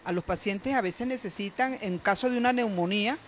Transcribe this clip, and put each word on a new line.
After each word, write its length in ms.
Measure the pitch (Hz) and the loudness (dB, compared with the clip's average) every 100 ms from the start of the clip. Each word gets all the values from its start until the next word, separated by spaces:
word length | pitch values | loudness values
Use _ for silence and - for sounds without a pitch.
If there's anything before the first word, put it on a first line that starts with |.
a 80 | - | -2
los 120 | 180 | -4
pacientes 500 | - 180 208 196 254 | -2 -2 -2 -2 0
a 80 | 269 | 0
veces 240 | 190 170 240 | 0 -2 -4
necesitan, 720 | 254 208 - 202 - 262 254 | -4 -6 -4 -6 0 -2 0
en 200 | 208 180 | -4 -2
caso 280 | - 190 254 | 2 2 2
de 80 | 247 | 4
una 120 | 240 | 2
neumonía 680 | 247 233 185 175 202 208 302 | 2 2 2 2 2 2 0